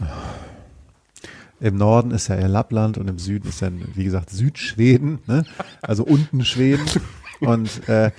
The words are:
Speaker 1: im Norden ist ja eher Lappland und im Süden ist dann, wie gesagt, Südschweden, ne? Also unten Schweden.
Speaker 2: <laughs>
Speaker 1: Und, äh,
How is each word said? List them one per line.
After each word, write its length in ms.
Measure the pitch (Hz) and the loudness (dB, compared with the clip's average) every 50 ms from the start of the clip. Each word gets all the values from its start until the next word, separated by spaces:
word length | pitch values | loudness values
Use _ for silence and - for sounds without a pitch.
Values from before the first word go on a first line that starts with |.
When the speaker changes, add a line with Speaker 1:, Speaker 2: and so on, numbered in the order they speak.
| 90 73 - - - - - - - - - - - - - - - - _ _ _ _ _ - - - - - - - _ - | -8 -10 -10 -10 -12 -12 -12 -14 -16 -18 -20 -20 -20 -20 -20 -20 -20 -20 _ _ _ _ _ -20 -20 -20 -20 -20 -20 -20 _ -4
Speaker 1:
im 160 | - 107 98 | -2 0 2
Norden 340 | 101 104 107 113 120 117 120 | 2 4 6 6 6 4 2
ist 160 | 120 107 - | 0 -2 -2
ja 80 | - 98 | -2 0
eher 140 | 95 92 95 | 0 2 2
Lappland 480 | 98 107 - - 120 110 110 110 110 | 2 0 0 0 0 0 0 0 -2
und 100 | - 98 | -2 -4
im 100 | 98 92 | -6 -6
Süden 300 | 87 87 95 101 104 - | -6 -6 -4 -4 -4 -6
ist 140 | 98 - - | -8 -6 -4
dann, 200 | 98 92 90 87 85 - 82 | -4 -4 -4 -6 -10 -8 -6
wie 80 | 95 95 | -4 -2
gesagt, 260 | 95 92 92 82 - | -2 -2 -2 -4 -6
Südschweden, 920 | 92 95 120 147 - - - - - 110 117 127 127 117 143 143 160 127 - | -4 -2 -2 -2 -2 -4 -8 -6 0 2 4 6 6 4 4 0 -4 -4 -4
ne? 180 | - 120 151 156 - - - - - - - | -2 0 0 0 -2 -6 -12 -12 -12 -14 -10
Also 220 | - - 107 104 117 | -6 -2 -2 0 2
unten 400 | - 151 143 151 - - 131 123 | 4 4 4 4 2 0 -2 -2
Schweden. 400 | - - 120 131 135 139 139 151 | -2 0 2 2 2 2 2 0
Speaker 2:
<laughs> 80 | 156 - - - - - - - - - - | -2 -2 -4 -4 -6 -12 -18 -20 -20 -10 -4
Speaker 1:
Und, 480 | - 120 117 113 110 107 - 120 - - | 0 0 2 2 0 -2 -6 -8 -4 0
äh, 220 | 110 110 110 107 - | 2 2 2 2 0